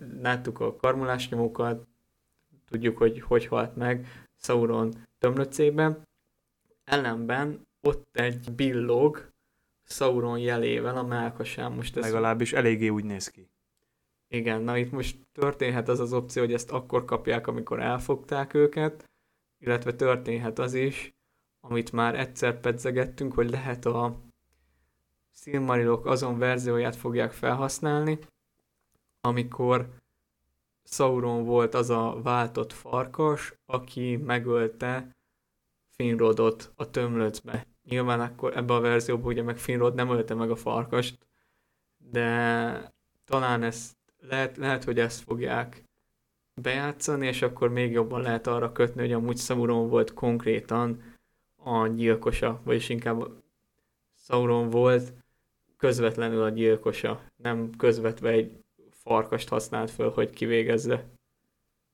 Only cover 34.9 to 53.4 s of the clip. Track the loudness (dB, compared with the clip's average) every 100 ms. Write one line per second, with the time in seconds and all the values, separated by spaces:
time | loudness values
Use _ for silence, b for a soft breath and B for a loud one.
34.9 | -4 -8 _ _ _ _ _ _ _ _
35.9 | -4 0 4 4 6 2 0 -10 -12 -6
36.9 | -2 0 0 0 -2 -8 -8 -8 _ -4
37.9 | -2 0 0 -2 -4 -4 -2 2 4 4
38.9 | 2 2 -2 -2 -2 -4 -6 -4 2 2
39.9 | 2 0 0 0 -2 -2 -2 -2 -4 -2
40.9 | -2 -2 -8 _ _ _ _ _ _ _
41.9 | _ -6 -2 0 2 2 0 -2 -6 -12
42.9 | _ _ _ -2 0 2 0 -2 -4 -14
43.9 | _ _ _ -6 -2 -2 -2 -2 -2 0
44.9 | 2 0 -2 -6 -4 -2 -4 -4 -12 _
45.9 | _ _ _ _ _ _ -8 -4 -2 -4
46.9 | -4 -4 -2 -2 0 -2 2 0 2 0
47.9 | 2 0 -2 -2 -2 0 0 0 2 0
48.9 | 2 -2 0 -2 -4 -2 0 2 2 2
49.9 | 2 2 0 0 0 0 -2 0 -2 0
50.9 | -4 B B B B B _ -2 0 2
51.9 | 2 4 4 2 2 0 -2 0 0 0
52.9 | -4 -2 -2 -4 -12